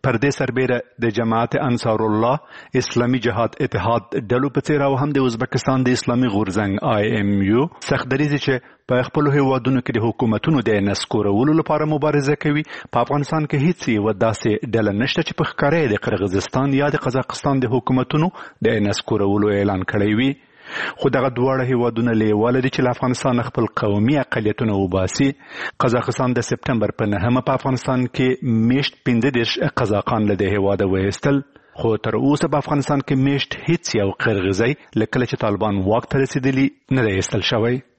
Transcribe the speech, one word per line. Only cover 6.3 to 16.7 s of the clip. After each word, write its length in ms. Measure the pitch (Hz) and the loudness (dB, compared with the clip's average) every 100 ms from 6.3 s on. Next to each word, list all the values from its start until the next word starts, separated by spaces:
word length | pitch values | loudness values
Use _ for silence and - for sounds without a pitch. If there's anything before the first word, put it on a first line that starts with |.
غورځنګ 400 | 101 101 92 101 98 - | 0 0 0 0 -2 0
آی 260 | 107 107 117 | 0 0 0
ام 120 | 101 101 98 | 0 2 2
یو 180 | 113 160 - - | 2 0 -4 -2
سخت 200 | 139 131 | -2 0
دریځي 260 | 135 147 143 - | 0 0 0 0
چې 260 | 127 - - - | -2 -4 -20 -2
په 160 | 123 131 | 0 0
خپلو 260 | - 143 143 | 0 2 2
هیوادونو 460 | 135 131 120 131 | 2 2 0 0
کې 140 | - 113 | 0 -2
د 120 | 113 | -2
حکومتونو 560 | - 120 104 - 151 110 | 0 0 0 2 0 2
د 140 | 104 98 | 2 2
نسکورولو 680 | 98 - 110 101 101 135 156 | -2 -2 0 2 2 4 2
لپاره 320 | 156 151 151 | 2 0 0
مبارزه 480 | 151 151 147 135 147 156 | 0 2 0 0 0 0
کوي، 180 | 147 151 - - | -2 -4 -12 -4
په 140 | 117 120 | -2 0
افغانستان 400 | 143 143 160 151 | 0 0 -2 0
کې 60 | 147 147 | 0 2
هیڅ 160 | - - 110 | 0 0 0
یوه 160 | 104 101 | 0 2
داسې 480 | 113 107 117 107 - | 0 0 0 0 0
ډله 260 | 113 104 101 | 0 2 0
نشته 200 | 123 - 160 | 0 -2 -4
چې 60 | - | -2
په 100 | 151 | -4
ښکاره 260 | - 143 165 | 0 0 2
یې 60 | 143 | 0
د 140 | 104 - | 0 -2
قرغیزستان 680 | 104 98 95 - - 139 | -2 0 -2 -2 -2 0